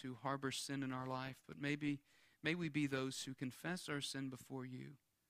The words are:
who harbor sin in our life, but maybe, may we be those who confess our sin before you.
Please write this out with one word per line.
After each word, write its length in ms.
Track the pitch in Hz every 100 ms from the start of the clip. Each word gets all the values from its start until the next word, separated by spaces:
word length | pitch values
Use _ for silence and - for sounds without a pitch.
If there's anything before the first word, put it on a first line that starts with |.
who 120 | 131 123
harbor 300 | 135 139 135
sin 320 | 127 - 139
in 80 | 135
our 160 | 127 131
life, 280 | 131 131 131 -
but 120 | -
maybe, 380 | 143 147 147 143 - - - _
may 100 | 151
we 140 | 175 165
be 180 | 147 143
those 360 | 135 131 131
who 120 | -
confess 540 | 135 127 120 165 180 -
our 120 | 143
sin 280 | 135 135 135
before 360 | 131 - 135
you. 260 | 127 127 135 147 _ _ _